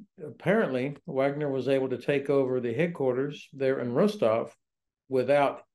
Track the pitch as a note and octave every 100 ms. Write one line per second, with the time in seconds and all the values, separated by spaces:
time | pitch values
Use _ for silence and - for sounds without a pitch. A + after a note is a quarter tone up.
0 | - - D3+ - D#3 A3 F3 B2+ C3+ D3
1 | - C3+ C#3 C#3+ D3 C3+ B2 C3+ C3 B2
2 | - C#3+ C#3 C#3 B2+ B2+ A#2+ A#2 F3 E3+
3 | C3+ B2 C#3+ D3+ - C3+ C3+ C3+ B2 B2
4 | G#3 G#3 A2+ A2+ C3+ - _ _ _ _
5 | - C3 B2 C#3+ C#3 - -